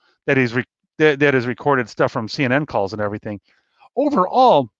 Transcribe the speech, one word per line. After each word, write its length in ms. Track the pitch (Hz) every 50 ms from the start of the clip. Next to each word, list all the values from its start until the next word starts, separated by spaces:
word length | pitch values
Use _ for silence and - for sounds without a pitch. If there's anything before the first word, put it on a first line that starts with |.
| _ _ _ _ _
that 100 | - 143 131
he's 160 | 127 117 113
re-, 100 | 131 117 - _ _ _ _ _ -
that, 200 | 156 156 143 135
that 160 | 147 143 135
is 120 | 131 117
recorded 420 | 123 120 - - 147 139 131 120 104
stuff 240 | - - 147 123 -
from 160 | 131 113 104
C 160 | - - 143
N 80 | 123 123
N 120 | 143 156
calls 280 | - - 117 98 95 107
and 100 | 104 104
everything. 380 | 104 104 107 - 113 107 98 - _ _ _ _ _ _ _ _ _ _
Overall, 760 | - 285 302 285 220 180 - - 240 262 240 190 147 135 110 -